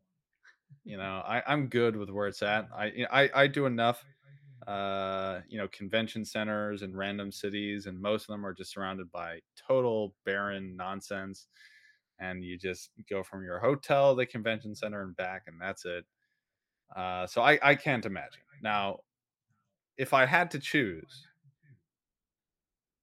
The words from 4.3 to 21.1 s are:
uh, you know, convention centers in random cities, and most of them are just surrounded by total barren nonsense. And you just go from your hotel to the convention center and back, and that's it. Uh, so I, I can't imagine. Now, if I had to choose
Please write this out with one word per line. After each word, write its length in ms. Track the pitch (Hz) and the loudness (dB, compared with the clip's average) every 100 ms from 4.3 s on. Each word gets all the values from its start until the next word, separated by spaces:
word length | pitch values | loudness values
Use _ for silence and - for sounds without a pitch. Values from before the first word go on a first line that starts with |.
| - - 127 101 | -20 -20 -18 -8
uh, 760 | 101 98 98 95 95 95 90 - | -4 -2 -2 -2 -2 -4 -6 -8
you 120 | 107 | -8
know, 80 | 98 | -8
convention 580 | - 98 110 110 113 104 | -8 -2 0 0 -4 -6
centers 560 | 110 107 107 104 104 | -4 -2 -2 -2 -4
in 140 | 101 92 | -8 -6
random 340 | 98 101 101 | -4 -4 -6
cities, 540 | - 101 101 104 101 98 | -6 -6 -4 -4 -4 -6
and 160 | 92 | -6
most 220 | 101 107 | -2 -2
of 40 | - | -2
them 140 | 104 | -8
are 100 | 101 | -8
just 200 | 90 92 | -10 -12
surrounded 380 | 101 95 95 90 | -8 -6 -6 -8
by 280 | 87 85 85 - - - | -10 -8 -10 -16 -20 0
total 480 | 131 123 110 101 - - | 2 4 0 -2 -4 -4
barren 500 | 98 101 98 95 92 | -2 -2 -4 -8 -8
nonsense. 720 | 92 98 - 98 95 95 - _ - - - _ _ _ | -8 -8 -6 -8 -6 -12 -18 _ -20 -20 -20 _ _ _
And 240 | 92 92 | -8 -6
you 140 | 90 90 | -8 -6
just 320 | 92 90 - - - | -6 -6 -10 -20 -6
go 140 | 98 | -6
from 200 | 92 98 | -4 -10
your 160 | 92 90 | -8 0
hotel 540 | 120 143 - 143 139 | 2 2 2 6 6
to 40 | 127 | 6
the 80 | 123 | 2
convention 480 | 117 110 110 107 | -2 -2 -2 -6
center 300 | 107 107 104 | -8 -6 -6
and 120 | 95 87 | -8 -6
back, 280 | 92 92 - | -6 -6 -12
and 140 | 82 | -10
that's 240 | 95 95 90 | -8 -6 -8
it. 200 | 87 - _ _ _ _ _ _ _ _ 95 | -8 -10 _ _ _ _ _ _ _ _ -8
Uh, 320 | 92 90 92 | -4 -4 -2
so 140 | - | 4
I, 160 | 127 147 | 6 8
I 140 | 139 143 | 8 6
can't 300 | 151 127 107 | 4 0 -2
imagine. 360 | 92 71 - _ - | -6 -10 -16 _ -8
Now, 380 | 107 104 98 95 - _ _ _ _ _ _ _ _ - | -2 0 0 -4 -12 _ _ _ _ _ _ _ _ -6
if 180 | 131 | 4
I 120 | 135 127 | 6 8
had 240 | 170 175 | 6 4
to 80 | 151 | -2
choose 680 | - 151 110 82 - | 0 2 2 -2 -12